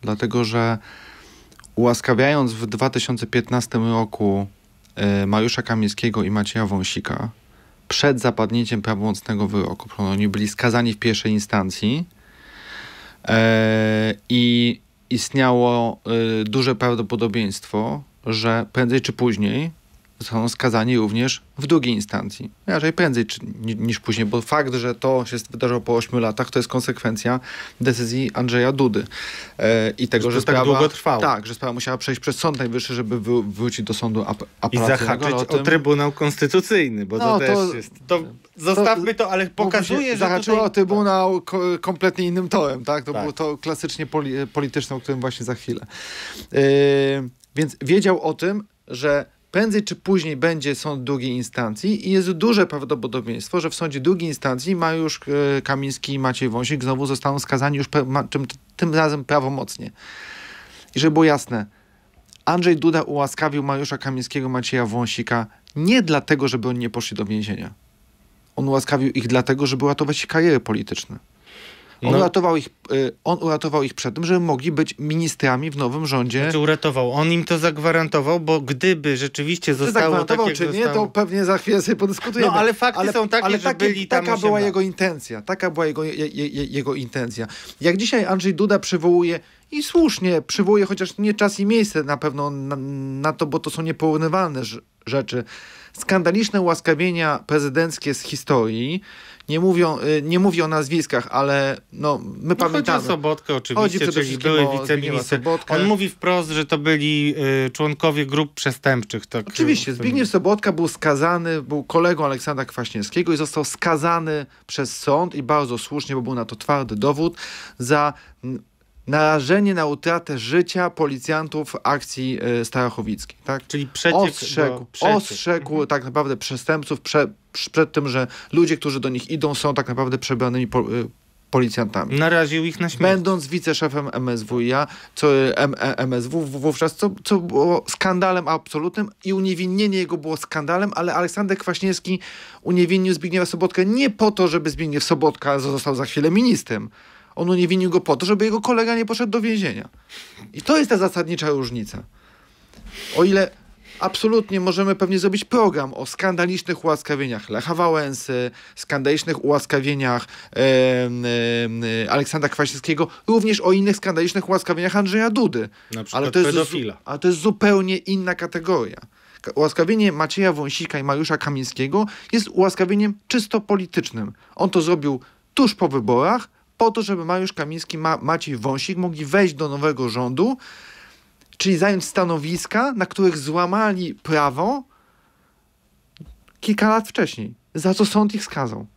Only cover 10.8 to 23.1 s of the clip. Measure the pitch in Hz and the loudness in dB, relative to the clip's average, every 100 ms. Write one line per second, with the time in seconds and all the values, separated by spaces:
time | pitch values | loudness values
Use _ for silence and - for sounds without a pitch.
10.8 | 120 104 120 107 110 107 104 107 95 90 | 0 0 0 0 0 0 0 0 0 -2
11.8 | 107 143 175 _ _ - - - - - | -2 -2 -4 _ _ -20 -20 -20 -18 -18
12.8 | - - - - - 113 113 113 110 110 | -18 -20 -20 -18 0 4 4 4 4 4
13.8 | 110 110 110 110 _ 123 120 120 120 - | 2 2 0 -2 _ 2 4 4 2 0
14.8 | _ _ _ 120 - 139 127 123 123 120 | _ _ _ -4 -2 2 4 4 4 4
15.8 | 117 - - 117 113 110 107 120 127 117 | 0 -4 -2 0 0 0 0 0 0 0
16.8 | 123 120 104 117 113 110 104 98 - 104 | 0 0 -2 -2 -2 0 -2 -6 -6 -4
17.8 | 113 147 139 _ - 110 113 113 107 - | -4 -4 -10 _ -6 -2 0 0 -2 0
18.8 | 123 131 - - 123 101 104 117 160 160 | 2 2 0 0 0 2 0 0 -4 -8
19.8 | _ _ _ _ - 113 117 - 131 113 | _ _ _ _ -6 -2 -2 0 0 2
20.8 | 110 123 107 110 127 - _ - 139 165 | 2 2 2 0 -2 -2 _ -12 2 2
21.8 | 127 113 104 107 101 - 107 - - 175 | 2 -2 -2 -6 -6 -10 -14 -12 -4 0
22.8 | 156 160 170 | 0 2 2